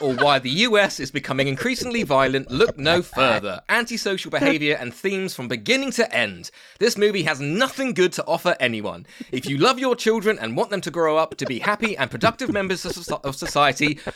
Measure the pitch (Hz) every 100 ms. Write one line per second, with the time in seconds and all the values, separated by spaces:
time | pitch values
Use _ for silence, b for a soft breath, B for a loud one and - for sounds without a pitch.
0 | 139 123 143 135 123 160 240 208 196 -
1 | 135 143 - 135 139 131 247 240 247 233
2 | 151 135 135 135 135 131 - 147 147 175
3 | 175 123 131 107 101 90 - 220 226 226
4 | 202 190 160 147 160 160 147 151 120 -
5 | 196 190 185 - 123 120 101 185 277 240
6 | 220 120 107 87 87 B B B 226 202
7 | 208 196 156 135 143 190 262 - 262 175
8 | 180 - - 165 180 - 123 110 101 87
9 | - B B 127 - 139 220 247 254 240
10 | 220 226 185 - 113 135 - 196 170 170
11 | 160 156 160 - 139 117 202 208 220 165
12 | 135 117 226 226 254 202 190 180 175 170
13 | 165 151 139 131 170 143 143 131 151 147
14 | B